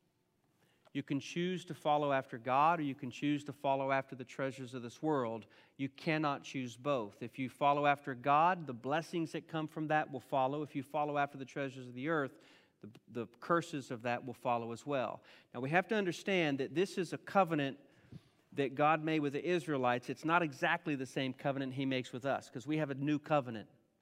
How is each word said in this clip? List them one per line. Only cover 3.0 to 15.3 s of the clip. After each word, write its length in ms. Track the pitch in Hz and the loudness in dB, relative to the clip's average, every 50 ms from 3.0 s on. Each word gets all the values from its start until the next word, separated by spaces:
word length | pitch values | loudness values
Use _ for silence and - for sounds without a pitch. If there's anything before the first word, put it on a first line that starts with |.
| - 123 | -8 -10
choose 320 | 117 - - 143 147 143 143 | -8 -2 0 0 0 0 -2
to 100 | - 135 | -8 -12
follow 380 | - - 139 135 135 139 135 | -4 0 0 2 2 2 2
after 240 | 135 135 135 - - | 2 0 0 -2 -10
the 100 | 120 127 | -14 -12
treasures 480 | - - - 139 135 123 131 131 120 123 | -14 -6 -4 -4 -4 -4 -6 -12 -10 -10
of 80 | 131 | -10
this 220 | 117 120 - - - | -10 -10 -12 -4 0
world. 420 | 156 156 139 123 113 113 113 110 - - - - _ _ - | 2 2 2 2 0 -2 -6 -10 -14 -20 -20 -20 _ _ -6
You 100 | 135 131 | -6 -6
cannot 560 | - - - 170 156 156 156 147 139 131 - | -6 -6 -2 0 0 2 2 0 -2 -2 -6
choose 320 | - - 139 127 123 117 | -8 -6 -6 -6 -6 -8
both. 460 | 117 123 143 143 127 110 101 98 - | -6 -2 0 0 0 0 -4 -8 -12
If 160 | 127 113 - - | -12 -12 -6 -6
you 100 | 131 123 | -6 -6
follow 380 | - - 151 143 143 147 147 | -2 2 4 4 4 6 6
after 300 | 143 143 139 - - 131 | 4 4 4 0 -8 -8
God, 500 | 120 123 143 143 147 160 175 185 180 160 | -2 4 6 6 8 8 6 4 2 -2
the 80 | 135 127 | -8 -8
blessings 580 | 113 117 127 143 165 156 - - 175 160 151 - | -6 -2 -2 0 0 -2 -2 -2 -2 -2 -2 -4
that 140 | 165 139 - | -8 -8 -4
come 200 | - 160 156 151 | -4 -4 -4 -4
from 200 | - 165 160 147 | -6 -6 -2 2
that 220 | 151 151 143 - | 2 2 2 2
will 80 | 143 127 | -6 -10
follow. 440 | - - - 139 131 131 143 151 151 | -6 0 2 2 2 2 2 -2 -6
If 120 | 139 - | -4 -6
you 60 | 147 | -8
follow 380 | 127 - - 151 147 151 147 143 | -8 -4 -2 -2 -2 0 2 0
after 180 | 143 139 - 139 | 0 0 -2 -10
the 80 | 135 | -14
treasures 420 | 127 - 151 139 135 123 131 127 123 | -10 -6 -6 -6 -6 -6 -10 -14 -12
of 60 | 123 | -10
the 160 | 123 127 151 | -6 -2 0
earth, 300 | 165 156 139 127 - - - - - - _ _ _ _ | 0 0 0 -2 -4 -12 -20 -20 -20 -20 _ _ _ _
the, 80 | - 104 110 - _ _ | -18 -18 -18 -20 _ _
the 200 | 110 123 113 - - _ | -6 -6 -6 -6 -10 _
curses 520 | - - 175 170 165 - - 147 131 - | 0 2 2 2 2 -2 -6 -8 -6 -8
of 100 | 131 113 | -10 -6
that 240 | 113 123 120 120 - | -4 -4 -4 -2 -4
will 80 | 127 120 | -8 -12
follow 380 | - - 131 120 117 117 113 | -6 -2 0 0 0 0 -4
as 120 | 117 113 - | -8 -8 -6
well. 380 | 143 143 135 120 104 - - - - | -4 -2 0 0 -2 -4 -8 -12 -20